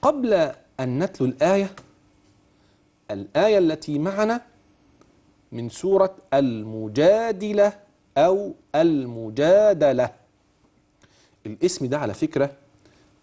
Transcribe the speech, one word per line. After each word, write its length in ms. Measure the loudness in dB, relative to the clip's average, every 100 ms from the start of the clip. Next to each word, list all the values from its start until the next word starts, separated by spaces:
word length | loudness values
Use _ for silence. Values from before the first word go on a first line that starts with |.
قبل 320 | -2 0 0 0 0 -4 _ -8
أن 240 | -6 -4
نتلو 240 | -4 -2 -4
الآية، 480 | 0 0 2 -2 -8 -20 _ _ _ _ _ _ _ _ _ _ _ -14
الآية 460 | -12 -6 0 2 4
التي 420 | 2 -2 -6 -4
معنا 420 | -4 -2 -2 -2 -8 _ _ _ _ _ _ _ _ _ _
من 180 | -12 -10
سورة 460 | -6 0 2 2 -2 -2
المجادلة 1500 | 0 0 -2 -8 -10 -6 2 4 4 0 -6 -4 0 0 0 _ _ _ 2
أو 360 | 2 2 -4 -14 _ 0
المجادلة. 1400 | 2 0 -4 -10 -10 -2 4 4 4 4 2 2 -2 -4 _ _ _ _ _ _ _ _ _ _ _ _ -16
الاسم 400 | -4 -4 -2 -4
ده 120 | -4
على 140 | -4
فكرة 380 | -4 -4 -2 -4 -6 _ _ _ _ _ _